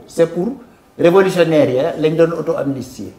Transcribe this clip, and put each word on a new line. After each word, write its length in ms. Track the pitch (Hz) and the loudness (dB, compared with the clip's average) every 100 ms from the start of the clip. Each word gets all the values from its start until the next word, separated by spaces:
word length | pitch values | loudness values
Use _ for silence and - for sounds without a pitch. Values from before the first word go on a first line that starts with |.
| - | -8
c'est 200 | - 160 | -2 -2
pour 260 | 175 175 139 - _ _ - | -2 -6 -8 -16 _ _ 0
révolutionnaires 720 | 170 190 190 170 160 156 131 | 2 4 2 2 2 2 2
ya 240 | 127 160 - | 0 -2 -2
lañ 180 | 156 160 | -2 2
doon 160 | 165 165 | 0 0
auto 180 | 160 151 | -6 -4
amnistier. 560 | 139 127 117 - 98 | -4 -6 -10 -14 -16